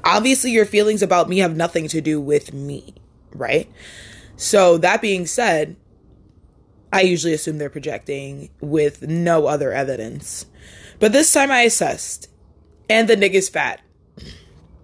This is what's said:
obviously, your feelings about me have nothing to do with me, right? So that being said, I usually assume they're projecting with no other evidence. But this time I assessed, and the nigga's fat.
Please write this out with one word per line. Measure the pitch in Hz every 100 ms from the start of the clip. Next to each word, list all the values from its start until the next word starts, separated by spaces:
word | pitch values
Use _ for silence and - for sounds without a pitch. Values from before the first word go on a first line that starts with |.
obviously, | 170 202 254 262 277
your | 226 208
feelings | 202 214 208
about | 185 180 170
me | 185
have | 180 160
nothing | 170 170 156
to | 160
do | 151 151
with | 143 147 - 139
me, | 143 143 - - - _ _ -
right? | 127 151 - - - - - - - -
So | - 202 180 170
that | 180 220
being | 220 185 170
said, | - 226 160 156 - _ _ _ _ _ _ _ _ _ _ _
I | 190
usually | 185 170 170
assume | 151 165 151
they're | 143
projecting | 151 147 117 - 139 139 139 - _
with | 147 156 147 -
no | 143 165 170 165 139
other | 147 135
evidence. | 131 135 113 110 147 - - - - - - - -
But | 214
this | 262 311
time | 302 277
I | 254
assessed, | 233 - 151 - - - - _ _ _ _ _ -
and | 220 220
the | 214
nigga's | 196 190 185
fat. | 160 127 - _ _ _ - - - - - _ -